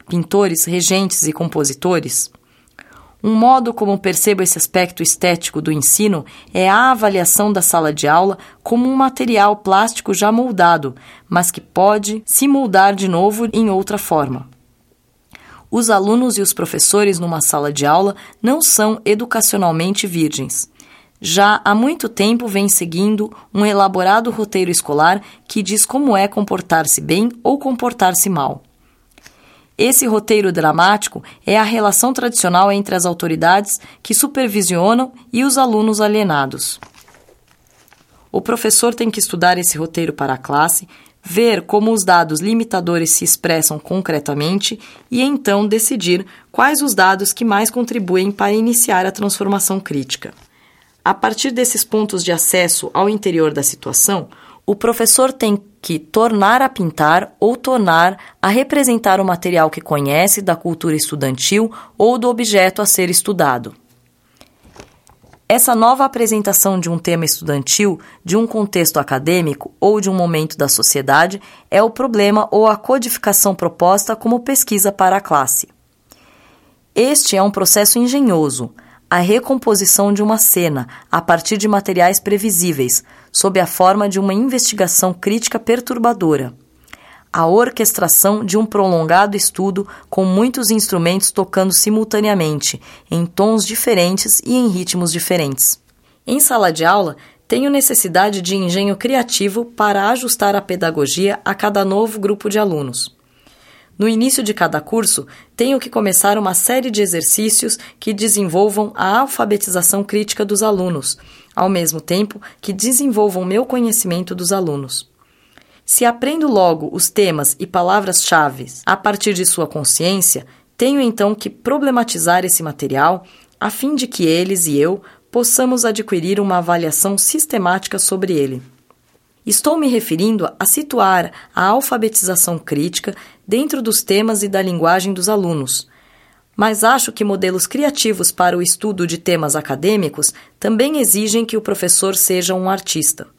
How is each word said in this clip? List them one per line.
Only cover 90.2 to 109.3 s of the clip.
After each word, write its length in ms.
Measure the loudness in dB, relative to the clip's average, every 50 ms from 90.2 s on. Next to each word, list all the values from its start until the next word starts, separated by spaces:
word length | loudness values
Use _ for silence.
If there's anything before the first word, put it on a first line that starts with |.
| 0
muitos 440 | 2 2 2 2 2 0 -2 0 0
instrumentos 600 | 0 0 0 0 0 0 0 0 0 0 0 -2
tocando 420 | 0 -2 -2 -2 0 0 0 2 2
simultaneamente, 1080 | 0 2 2 2 0 0 0 0 0 2 2 2 2 0 0 -2 -2 -4 -6 -6 -8 -12 -20 -20 -20 _ -4
em 140 | -2 -2 -2
tons 400 | -2 0 0 2 2 2 2 0
diferentes 800 | -2 -4 -4 -2 0 2 2 2 2 0 0 0 0 0 0 0
e 100 | 0 0
em 140 | 2 2 2
ritmos 420 | 0 -2 -4 -4 -4 -2 -2 -2
diferentes. 720 | -2 -4 -2 -2 0 0 0 -2 -2 -2 -2 -2 -2 -4 _ _ _ _ _ _ _ _ _
Em 120 | -4 -2 0
sala 320 | 0 2 2 2 2 2
de 140 | 2 2 2
aula, 320 | 2 4 4 2 0 -4 -8 -14 -20 _ _ _
tenho 240 | -4 -2 0 0 2
necessidade 720 | 2 2 0 0 0 0 0 0 2 2 2 2 0 -2 -4
de 140 | -4 -2
engenho 380 | -2 -2 0 0 0 0 0 -2
criativo 720 | -2 -2 -2 0 0 -2 -2 -2 -2 -2 -2 -2 -4 -6
para 460 | -6 -2 0 0 2 2 2 2 0
ajustar 440 | 0 0 -2 -4 -2 0 0 2 0
a 60 | 0
pedagogia 800 | -2 -4 -4 -4 -4 -2 -2 0 -2 -2 0 0 0 -2 -2 -2 -4
a 100 | -6 -4
cada 280 | -2 -2 -2 0 0 0
novo 360 | 0 0 0 0 -2 -2 -4
grupo 320 | -4 -4 -2 -4 -4 -4
de 80 | -2 0
alunos. 580 | 0 0 -2 -2 -4 -6 -6 -8 -8 -8 -10 _ _ _ _ _ _ _ _ _ _ _ -20 _ _ _ _ -2
No 100 | 0 0
início 360 | 2 2 0 0 0 -2 -2
de 100 | -4 -2
cada 260 | -2 -2 -2 -2 -4
curso, 460 | -4 -2 -2 -2 0 0 -2 -2 -4 -10 -16 -20 -20 _ _
tenho 240 | -2 0 0 0 -2
que 100 | -2 -4
começar 480 | -4 -2 0 0 0 2 2 2 2 2
uma 160 | 0 -2 -2
série 340 | -2 -2 0 0 -2 -2 -2
de 140 | -2 -2 -2
exercícios 720 | 0 -2 -2 -2 -2 -2 0 0 0 0 -2 -2 -2 -4 -6 -10 -14 -20 -10
que 140 | -6 -6 -4
desenvolvam 800 | -2 -2 -2 0 0 -2 0 0 2 0 2 0 -2 -4 -4 -4
a 240 | -4 -2 0 0 0
alfabetização 840 | 0 -2